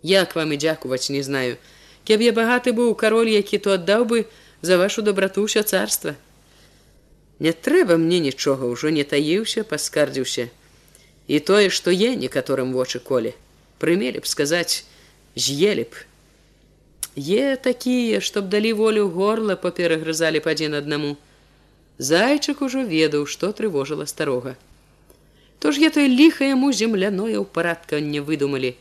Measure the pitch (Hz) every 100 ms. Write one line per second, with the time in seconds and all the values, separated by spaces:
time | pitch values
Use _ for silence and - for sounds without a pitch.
0 | 156 190 175 165 156 143 156 156 127 127
1 | - 139 135 139 127 - - - - -
2 | - 214 240 220 226 247 247 226 240 214
3 | 220 226 226 214 202 208 208 190 170 214
4 | 233 233 - - - _ 165 180 196 226
5 | 208 196 190 196 208 214 208 190 214 -
6 | 160 139 _ _ _ _ - _ _ _
7 | _ _ _ _ 156 165 - 339 247 165
8 | 165 180 143 - 147 135 123 120 151 156
9 | 143 147 151 185 226 - 214 151 - 156
10 | 143 135 127 - 120 _ _ _ _ _
11 | _ _ - 147 147 202 196 - - 180
12 | 226 240 127 143 131 135 127 127 127 120
13 | - 127 113 - _ _ _ _ 156 180
14 | 247 - - - 147 170 170 - - -
15 | - _ _ - 123 143 196 180 113 -
16 | - _ _ _ _ _ _ _ _ _
17 | - - 139 208 277 262 254 247 254 247
18 | 233 208 - 208 190 208 220 214 220 214
19 | 202 170 202 220 220 180 180 175 170 160
20 | 156 160 165 156 160 147 156 147 143 147
21 | 147 143 _ _ _ _ _ _ _ _
22 | 135 165 233 294 294 285 269 262 240 160
23 | 156 147 143 - 196 208 147 147 135 151
24 | 151 - 147 127 127 123 _ - _ _
25 | _ _ _ _ _ _ 302 285 320 302
26 | 277 247 320 - 269 262 277 208 226 208
27 | 196 185 220 214 196 - 170 170 - 151
28 | 151 147 143 151 139 135 131 123